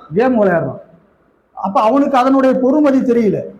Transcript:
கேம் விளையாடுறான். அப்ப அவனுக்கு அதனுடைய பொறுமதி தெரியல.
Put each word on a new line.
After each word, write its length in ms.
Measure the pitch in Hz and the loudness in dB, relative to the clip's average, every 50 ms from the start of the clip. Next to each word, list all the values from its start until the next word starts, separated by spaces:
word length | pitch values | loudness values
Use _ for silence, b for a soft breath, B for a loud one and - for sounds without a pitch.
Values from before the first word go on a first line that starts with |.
| - - 151 | -18 -6 -2
கேம் 280 | 185 240 262 254 226 208 | -2 0 0 2 2 2
விளையாடுறான். 360 | 185 175 165 147 135 117 98 - - - _ _ _ _ _ _ _ _ _ _ _ _ | 2 0 0 -2 -4 -8 -12 -16 -20 -20 _ _ _ _ _ _ _ _ _ _ _ _
அப்ப 280 | - - 196 196 262 | -8 -8 -4 -2 0
அவனுக்கு 360 | 220 220 247 277 277 254 277 | 0 2 2 0 0 0 0
அதனுடைய 420 | 254 247 262 269 269 262 262 254 - | 0 2 2 2 2 2 2 0 0
பொறுமதி 420 | 247 247 285 302 302 277 262 262 | 0 0 2 2 2 2 2 0
தெரியல. 420 | 208 - 226 233 226 202 165 143 - - - | 0 0 0 0 0 0 -2 -2 -6 -10 -16